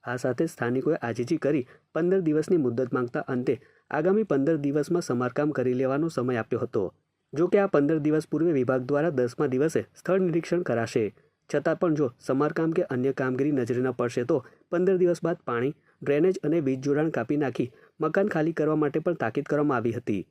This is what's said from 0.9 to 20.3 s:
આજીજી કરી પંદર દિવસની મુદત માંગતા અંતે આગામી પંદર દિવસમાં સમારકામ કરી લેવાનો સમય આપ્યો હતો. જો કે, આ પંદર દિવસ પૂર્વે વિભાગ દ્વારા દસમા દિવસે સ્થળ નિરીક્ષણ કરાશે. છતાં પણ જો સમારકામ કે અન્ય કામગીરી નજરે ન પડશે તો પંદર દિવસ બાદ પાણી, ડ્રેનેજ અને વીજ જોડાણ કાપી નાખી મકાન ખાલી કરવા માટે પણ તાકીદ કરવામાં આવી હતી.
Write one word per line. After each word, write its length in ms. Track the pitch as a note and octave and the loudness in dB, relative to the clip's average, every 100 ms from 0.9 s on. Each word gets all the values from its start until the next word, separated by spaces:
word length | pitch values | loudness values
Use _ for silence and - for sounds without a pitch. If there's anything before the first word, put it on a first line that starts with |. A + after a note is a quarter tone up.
| D#3+ | -2
આજીજી 420 | A#2 A#2 B2 D#3+ | -2 -4 -2 0
કરી 300 | C3+ D3+ A#2+ - _ | 0 0 -4 -14 _
પંદર 260 | D#3+ F3 F#3+ | -2 2 2
દિવસની 380 | E3 D3+ D#3 F3+ | 2 0 2 2
મુદત 360 | B2+ A#2 B2+ | 2 0 -2
માંગતા 260 | C3 B2 D3+ | -2 -2 -4
અંતે 420 | - B2+ B2+ A#2+ - _ _ | -4 -2 0 -2 -6 _ _
આગામી 320 | D3 D#3+ G#3 | -2 2 2
પંદર 340 | A3 G#3 C4+ D#3+ | 2 2 2 0
દિવસમાં 440 | C#3+ D3 C#3+ E3+ | 0 0 0 -2
સમારકામ 500 | - B2 B2 C3 D3 | 0 -2 0 0 0
કરી 220 | C#3+ B2+ | 0 0
લેવાનો 340 | B2+ C3 C#3 E3 | 2 0 0 -2
સમય 280 | D#3+ B2+ B2 | -2 -2 -2
આપ્યો 240 | A2 A#2+ | -2 -2
હતો. 340 | A#2 A#2 F2+ _ _ _ _ | -2 -2 -2 _ _ _ _
જો 140 | C#3 F3+ | -2 2
કે, 120 | G3+ | 4
આ 80 | G3 | 4
પંદર 320 | D#3 C#3+ D#3+ | 4 2 2
દિવસ 280 | D3 D#3 D3+ | 2 0 0
પૂર્વે 200 | D3+ E3+ | 0 2
વિભાગ 300 | C#3+ B2 C3 | 2 2 0
દ્વારા 280 | B2+ C#3+ E3 | 0 0 0
દસમા 380 | C3+ B2 - D3 | 0 -2 0 -2
દિવસે 340 | B2+ D#3 B2 - - | 0 0 0 -4 -10
સ્થળ 200 | - F#3+ | -2 0
નિરીક્ષણ 420 | F#3 E3 D#3 F3 | 2 0 0 -2
કરાશે. 540 | F3 A#2 A2+ B2+ G#2 - _ _ _ | 0 -2 0 -2 -2 -4 _ _ _
છતાં 260 | D3 D#3 D#3 | -2 0 0
પણ 180 | F3+ | 0
જો 200 | D3+ C3+ - | 2 0 -4
સમારકામ 520 | - C3+ D3 D#3+ E3 | -2 0 0 0 0
કે 120 | D#3+ | 0
અન્ય 280 | - B2+ C3 | -2 0 -2
કામગીરી 400 | C3 C3 C3 C#3+ | 0 -2 0 0
નજરે 300 | C#3 A#2 B2 | 0 0 -2
ન 100 | B2+ | -2
પડશે 320 | B2 A#2+ B2 | -2 -2 -2
તો 220 | B2 D#3 - _ _ | 0 -2 -2 _ _
પંદર 260 | F3 F#3 F#3 | 0 2 4
દિવસ 260 | F3 E3+ | 2 2
બાદ 140 | E3 C3 - | -2 -4 -4
પાણી, 280 | A#2+ C3 - _ _ | -2 -2 -4 _ _
ડ્રેનેજ 340 | C3+ C#3+ F3+ F#3 | -2 2 2 2
અને 160 | D3+ E3+ | 0 0
વીજ 200 | C3+ C3 | 0 -2
જોડાણ 300 | C#3 C#3+ D#3+ | 0 0 0
કાપી 280 | D3 A#2 D3 | -2 -2 0
નાખી 340 | C#3 - A#2+ - _ _ | -2 -2 -4 -6 _ _
મકાન 280 | D#3 F3 G#3 | -2 0 0
ખાલી 240 | E3 D#3 | 0 0
કરવા 240 | E3 D#3 D#3 | 0 0 2
માટે 240 | D3 D#3 | 0 0
પણ 140 | E3+ | -2
તાકીદ 320 | E3+ A#2 C3 C#3 | -2 -2 -2 -2
કરવામાં 320 | D3 D3 B2+ | 0 2 2
આવી 140 | A2+ | 0
હતી. 360 | A2+ - G2+ - | -4 -4 -4 -4